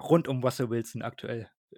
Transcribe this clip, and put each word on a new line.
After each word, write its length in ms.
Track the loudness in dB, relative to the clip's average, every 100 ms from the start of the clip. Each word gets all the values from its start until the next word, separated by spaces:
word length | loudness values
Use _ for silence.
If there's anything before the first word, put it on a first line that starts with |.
rund 260 | 4 4 4
um 160 | 0
Russell 260 | 0 0 0
Wilson 340 | -2 -4 -6
aktuell? 460 | -8 -8 -8 -8 -10 _ _